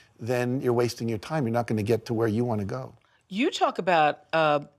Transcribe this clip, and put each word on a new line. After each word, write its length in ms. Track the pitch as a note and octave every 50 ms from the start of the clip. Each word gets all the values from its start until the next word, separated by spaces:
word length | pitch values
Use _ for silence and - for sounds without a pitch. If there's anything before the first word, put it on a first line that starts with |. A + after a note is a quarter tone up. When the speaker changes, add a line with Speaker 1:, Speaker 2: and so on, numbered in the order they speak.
| - _ _ -
Speaker 1:
then 420 | B2 A2 B2+ B2 B2 B2 B2 C3
you're 120 | A2 B2+ A#2+
wasting 340 | A#2+ B2 A#2+ - - A#2
your 120 | A2+ A2+ G#2
time. 260 | - - D#3 D#3+ C3+
You're 80 | A2+ A2+
not 140 | A#2+ A#2
gonna 160 | - A#2+ G#2+ G2+
get 240 | G2 A#2 G#2+ -
to 80 | - A#2+
where 120 | A2 A2+
you 160 | A2+ G#2 A#2 A#2+
wanna 220 | B2 A2+ G#2+ G2+
go. 260 | F#2+ B2+ B2+ C3 - - _ _ _ _ _ _ -
Speaker 2:
You 220 | F#3 G3+ C4 F4
talk 260 | - - F#4+ D4 C4+
about, 440 | - F3+ F#3 F3+ D#3+ D3+ D3 D3 - - _ -
uh, 280 | D#3+ D#3+ D3+ D3 C#3+ D3 - _